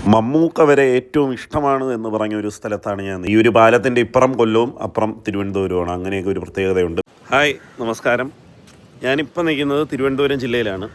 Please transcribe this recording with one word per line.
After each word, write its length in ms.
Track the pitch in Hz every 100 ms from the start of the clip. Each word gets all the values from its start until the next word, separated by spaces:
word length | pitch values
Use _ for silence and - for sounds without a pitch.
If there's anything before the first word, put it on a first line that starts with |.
| 95
മമ്മൂക്ക 460 | 110 113 151 165 - 156
വരെ 160 | 143 135 127
ഏറ്റവും 340 | 127 151 139 120
ഇഷ്ടമാണ് 500 | - 151 143 135 131 117
എന്ന് 120 | 113
പറഞ്ഞ 220 | 107 107 107
ഒരു 100 | 104 -
സ്ഥലത്താണ് 440 | 113 101 110 98 98
ഞാൻ. 160 | 95 90
ഈ 40 | 107
ഒരു 100 | 117 113
പാലത്തിന്റെ 420 | 113 117 127 120 113
ഇപ്പുറം 260 | 127 131 123
കൊല്ലവും 320 | 113 110 120 - 101
അപ്പുറം 240 | - 107 107 -
തിരുവനന്തപുരവുമാണ്. 680 | 101 98 98 95 90 87 90
അങ്ങനെയൊക്കെ 340 | 92 98 92 190
ഒരു 60 | 85
പ്രത്യേകതയുണ്ട്. 560 | - 95 92 87 82 - _ -
ഹായ്, 200 | 131 147 131 - -
നമസ്കാരം. 480 | 117 113 131 120 131 - - - - - - -
ഞാനിപ്പോൾ 400 | 123 139 147 - 170
നിൽക്കുന്നത് 340 | 143 143 143 151
തിരുവനന്തപുരം 480 | 139 135 135 143 139 120
ജില്ലയിലാണ്. 420 | 120 110 95 107